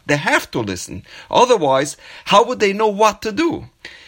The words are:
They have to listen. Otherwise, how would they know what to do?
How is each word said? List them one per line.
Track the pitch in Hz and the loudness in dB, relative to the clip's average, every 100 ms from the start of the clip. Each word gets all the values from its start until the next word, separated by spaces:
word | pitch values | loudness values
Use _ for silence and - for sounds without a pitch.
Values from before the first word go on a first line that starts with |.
| - | -4
They | 147 | -2
have | 202 302 - | 0 -2 -2
to | - | -6
listen. | 107 90 - 95 - - - | -4 -6 -10 -14 -16 -20 -2
Otherwise, | - 247 240 147 131 147 - - - | 2 4 4 2 2 0 -8 -18 -14
how | - 196 240 | 0 2 2
would | 226 | 0
they | 208 | 0
know | 196 220 | 0 0
what | 196 214 202 | 2 2 0
to | 226 | -6
do? | 202 339 - - _ - - | -2 -2 -4 -10 _ -20 -20